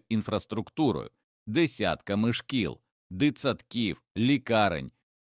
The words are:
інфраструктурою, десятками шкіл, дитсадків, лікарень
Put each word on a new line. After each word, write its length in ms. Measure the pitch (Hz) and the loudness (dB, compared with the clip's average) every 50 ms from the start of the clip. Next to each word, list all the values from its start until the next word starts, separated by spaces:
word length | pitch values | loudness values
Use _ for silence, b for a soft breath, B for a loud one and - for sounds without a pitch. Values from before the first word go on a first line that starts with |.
| _ - | _ -2
інфраструктурою, 1000 | 113 107 101 - 107 98 - - 104 107 104 - - - 156 127 90 67 52 - _ _ _ _ _ _ - - | -2 -2 0 0 -2 -4 -2 -4 -6 -6 -6 -6 -2 0 2 2 2 0 -4 -10 _ _ _ _ _ _ -8 -4
десятками 840 | 107 160 170 147 - - 104 90 76 - - - 101 104 110 120 113 | 0 0 0 0 0 0 0 0 0 -2 -2 -2 0 2 2 2 0
шкіл, 460 | - - - 135 127 98 73 60 - _ _ _ _ _ - | -2 -4 -4 -2 0 0 -2 -4 -8 _ _ _ _ _ -10
дитсадків, 920 | 90 92 139 147 139 - - 135 107 - - - - 120 113 95 78 - _ _ - 98 | -4 0 0 0 0 0 -2 -2 -2 -4 -6 -10 -4 -2 -2 -2 -2 -6 _ _ -4 0
лікарень 720 | 113 127 143 127 - - 117 107 104 95 85 71 67 62 - _ _ _ _ _ _ | 2 2 2 2 0 2 2 4 4 2 2 -2 -6 -8 -14 _ _ _ _ _ _